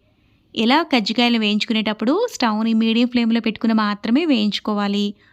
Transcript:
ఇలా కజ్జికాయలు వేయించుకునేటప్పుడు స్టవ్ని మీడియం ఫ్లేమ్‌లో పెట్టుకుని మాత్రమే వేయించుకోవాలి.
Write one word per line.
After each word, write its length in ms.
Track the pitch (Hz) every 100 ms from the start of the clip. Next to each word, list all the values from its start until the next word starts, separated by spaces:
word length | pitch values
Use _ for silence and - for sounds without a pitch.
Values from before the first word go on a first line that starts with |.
| _ _ _ _ _
ఇలా 240 | - 226 294
కజ్జికాయలు 560 | 330 254 196 226 240 233
వేయించుకునేటప్పుడు 760 | 214 208 - 220 220 214 220 349 480
స్టవ్ని 440 | - 233 214 226
మీడియం 340 | 220 226 226 247
ఫ్లేమ్‌లో 320 | 240 233 233
పెట్టుకుని 340 | 226 214 226
మాత్రమే 480 | 220 208 202 - 254
వేయించుకోవాలి. 800 | 339 240 208 - - 208 202 202 208 - _